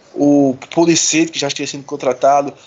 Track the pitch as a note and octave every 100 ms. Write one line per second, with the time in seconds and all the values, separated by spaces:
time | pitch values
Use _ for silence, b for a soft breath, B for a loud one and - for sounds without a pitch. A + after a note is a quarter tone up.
0 | _ - C#3+ C#3+ C#3 B2+ - E3+ E3+ D#3+
1 | - D#3 E3 - C#3+ - C#3 C#3+ C3+ C#3+
2 | C#3 B2+ C#3 C#3+ C#3+ -